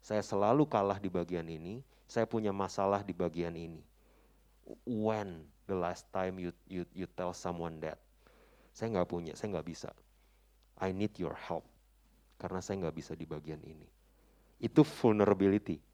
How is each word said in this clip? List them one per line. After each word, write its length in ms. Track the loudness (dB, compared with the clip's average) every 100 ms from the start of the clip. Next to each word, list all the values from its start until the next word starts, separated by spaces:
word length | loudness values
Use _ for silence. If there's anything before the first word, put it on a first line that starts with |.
Saya 240 | -2 -2 0
selalu 400 | 2 4 4 4
kalah 320 | 4 2 0
di 160 | -2
bagian 320 | -2 -2 -4 -6
ini, 400 | -8 -10 -12 -14 _ _
saya 160 | -2 0
punya 240 | 0 -2
masalah 560 | 0 -2 0 2 2 -2
di 80 |
bagian 400 | -4 -4 -2 -6
ini." 320 | -6 -10 -14 -18 _ _ _ _ _ _ _ -18 -14
When 640 | -6 0 0 0 -2 -8 -14 _ -4
the 80 | -2
last 320 | 0 -4 -6
time 280 | -2 -2 -2
you, 120 | -6 -8 -10
you, 160 | -8 -8
you 160 | -8 -10
tell 240 | -4 -6
someone 480 | -4 -6 -4 -6 -6
that? 200 | -8 -8 _ _ -20 -20 -20 -20 -20 -8
"Saya 160 | -2 0
nggak 80 | 0
punya, 260 | -2 -6 -6
saya 200 | -4 -4
nggak 120 | -6
bisa. 240 | -10 -12 -16 _ _ _ _ _ _ _ -6
I 120 | -4
need 240 | 0 -2 -2
your 160 | -6 -6
help. 280 | -6 -6 -6 _ _ _ _ _ _ _
Karena 240 | -6 -6
saya 240 | -4 -4
nggak 140 | -2 -4
bisa 160 | -10 -10
di 80 |
bagian 400 | -8 -10 -8 -12
ini." 240 | -12 -18 -20 _ _ _ _ _ _ _
Itu 240 | 2 6
vulnerability, 960 | 6 6 6 8 8 8 6 6 2 -8 _